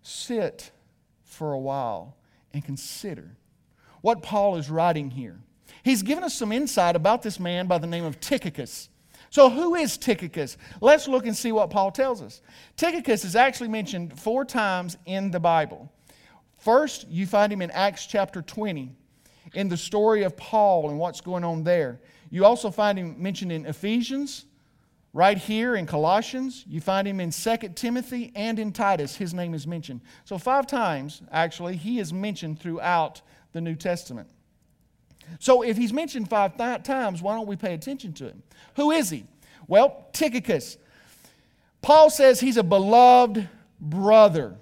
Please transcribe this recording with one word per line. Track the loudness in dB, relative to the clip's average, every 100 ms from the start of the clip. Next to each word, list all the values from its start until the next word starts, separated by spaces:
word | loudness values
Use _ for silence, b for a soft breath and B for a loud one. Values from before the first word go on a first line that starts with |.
sit | -16 -16 -6 -4 -4 -6 -20 _ _ _ _ _
for | _ -10 -6
a | -6
while | -4 -4 -4 -6 -10 -20 _ _ _
and | -12
consider | -10 -12 -12 -12 -12 -12 -16 -20 _ _ _ b b b
what | 0 0
Paul | -2 0 0 0
is | -4
writing | 0 0 0 -4
here. | -10 -12 -16 -20 _ b b
He's | 0 0
given | 0 -2
us | -4
some | -4 -4
insight | -2 0 2 2 4
about | 2 2
this | -2 -6
man | -6 -4 0
by | -2
the | -2
name | -6
of | -6 -8
Tychicus. | -4 -4 -4 -10 -12 -14 -18 _ b b b
So | 6 6
who | 6 0
is | 0 -2 -4
Tychicus? | -4 -2 -4 -8 -8 -10 B B
Let's | 4 4 4
look | -2 -2
and | -4
see | -2
what | 0 0
Paul | 0 -2
tells | -2 -4 -4
us. | -10 -20 B B B -2
Tychicus | -2 -2 -2 -2
is | 0
actually | 2 2 2 -6
mentioned | -6 -6 -8 -10 -8
four | -4 -4
times | -2 -2 -2 -2 -6 -12 -8
in | -6 -4
the | 0
Bible. | 2 2 0 -8 -20 _ b b b b b _
First, | 2 4 2 -6 -8
you | -6 0
find | 2 2
him | 0
in | -6
Acts | 0 -2 -2 -4
chapter | -2 -2 -6
twenty, | -12 -8 -6 -6 -10 -16 _ b b b b
in | -6 -4
the | -4
story | -2 0 2 2
of | 0 -4
Paul | -2 2 4 4 0
and | -4
what's | -6 -6
going | -8 -4
on | -4 -2
there. | 0 0 0 -6 b b -10
You | 4
also | 4 6 -2
find | 0 0 0
him | -6 -8
mentioned | -8 -6 -6
in | -8 -8
Ephesians, | -8 -4 -4 -4 -6 -8 -12 -20 _ _ _ _ _ _
right | 2 4 4
here | -2 -2 0
in | -2 -2
Colossians. | -2 2 0 0 -8 -8 -10 -12
You | -8
find | -2 -2 -2
him | -4
in | -6
Second | -6 -4 -4 -4 -8
Timothy | -4 -4 -6 -10 -10 -8
and | -6 -4
in | -6
Titus. | -2 0 0 -2 -6
His | -8
name | -6 -6
is | -6 -8
mentioned. | -10 -10 -16 b b
So | -12 -6
five | 0 0 0
times, | -2 -2 -4 -8 -14 -6
actually, | -2 -2 -4 -10 -8
he | -6 -4
is | -4
mentioned | -6 -6 -8 -8 -8
throughout | -8 -4 0 0 0 -6 b b b
the | -10
New | -8
Testament. | -6 -4 -6 -8 -16 -16 _ _ _ _ _ _ _ _ B B -8
So | 2 2
if | 2 -2
he's | -2
mentioned | -2 -6 -8 -2
five | 0 0 -2
th-, | -6 -6
times, | -4 -4 -4 -4
why | -6
don't | -6 -6
we | -8
pay | -6
attention | -8 -8 -10 -12
to | -12 -14
him? | -16 _ b b
Who | 0 2
is | 2 0
he? | -6 -12 _ b b b
Well, | 6 6 2 -14
Tychicus. | -2 -2 -2 -2 -4 -4 -18 b b b b b b b b b _
Paul | 6 8 8
says | 8 6 6
he's | 2 2
a |
beloved | 4 2 6 10 10 10 6 0 -6 B B _
brother. | -6 0 6 10 8 6 -4 -10